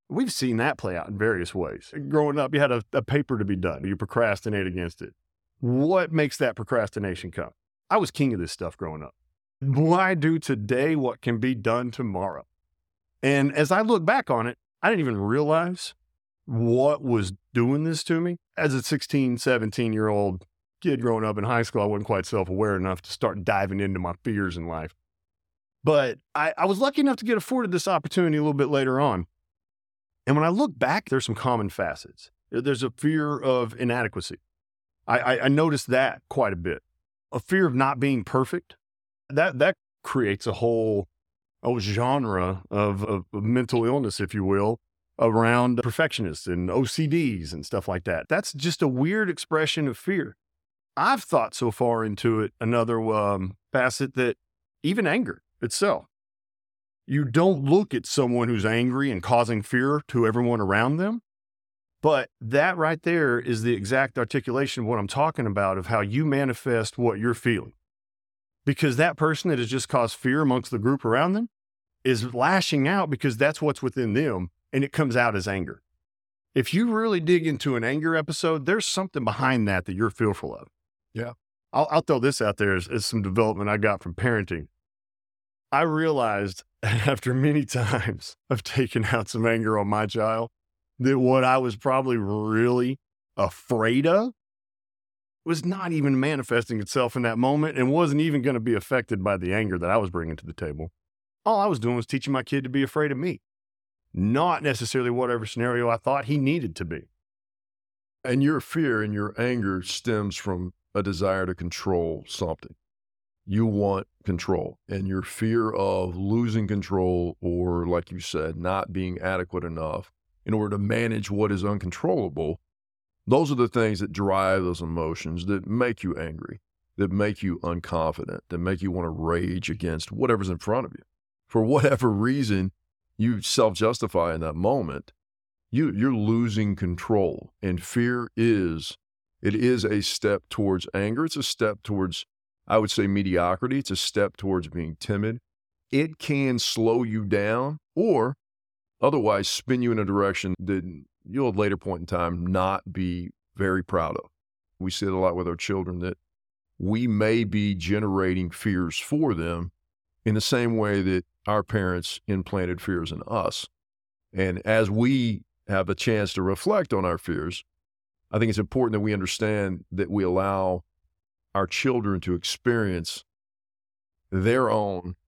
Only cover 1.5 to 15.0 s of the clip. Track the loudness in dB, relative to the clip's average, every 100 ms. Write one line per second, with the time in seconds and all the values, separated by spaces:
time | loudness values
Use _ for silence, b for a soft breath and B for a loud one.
1.5 | -4 -6 -6 -14 -12 -2 2 2 0 0
2.5 | 2 2 2 -2 -4 0 0 0 -2 0
3.5 | 0 -2 -2 -4 -4 -2 0 2 0 -2
4.5 | -2 -2 -4 -6 -8 -18 -18 _ _ _
5.5 | -6 0 2 4 4 2 2 0 2 -2
6.5 | -2 -2 0 0 -2 -4 -6 -8 -8 -10
7.5 | _ _ _ -2 0 0 0 0 0 -4
8.5 | -6 -8 -6 -10 -10 -14 _ _ _ _
9.5 | -6 0 4 4 4 4 2 2 2 0
10.5 | -2 0 2 2 2 0 -2 -2 0 0
11.5 | 0 0 0 -2 -4 -4 -2 -4 -6 -16
12.5 | _ _ _ _ _ _ -2 2 4 2
13.5 | 2 2 4 4 2 4 2 2 0 0
14.5 | -6 _ -2 0 2